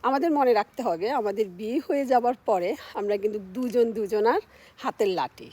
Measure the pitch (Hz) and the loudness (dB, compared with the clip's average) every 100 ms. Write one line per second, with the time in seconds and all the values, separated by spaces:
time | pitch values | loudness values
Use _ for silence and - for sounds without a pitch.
0 | 233 277 339 294 262 214 208 - 233 170 | 0 2 2 2 4 4 2 -4 -4 -2
1 | 202 269 208 196 208 175 214 262 - 285 | 0 0 -2 -2 -2 -4 -4 -4 0 -2
2 | 262 247 240 247 - 196 175 269 - 190 | 2 2 2 -2 0 0 0 -4 -8 -6
3 | 202 202 208 214 190 185 254 240 233 220 | -2 0 -2 -4 -8 -6 -2 2 2 0
4 | 208 214 220 330 - - - - - - | -2 2 2 2 -2 -20 -20 -10 -10 -2
5 | 208 180 127 - 113 | 0 0 -4 -8 -20